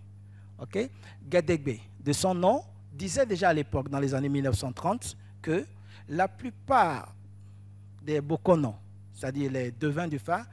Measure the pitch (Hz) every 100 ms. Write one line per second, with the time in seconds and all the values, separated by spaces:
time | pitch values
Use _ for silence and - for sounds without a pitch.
0 | - - - - - - 123 196 262 -
1 | - - 139 175 160 165 139 110 - -
2 | 139 143 190 180 185 277 - - - 139
3 | 185 202 247 175 180 156 139 143 139 139
4 | 139 135 139 139 135 117 135 - 170 233
5 | - - - - 156 170 294 - - -
6 | - 156 190 - 254 - - 262 175 131
7 | - - - - - - - - - -
8 | 147 151 143 160 - 165 127 - - -
9 | - - 131 135 139 131 123 120 151 147
10 | 175 143 - 180 240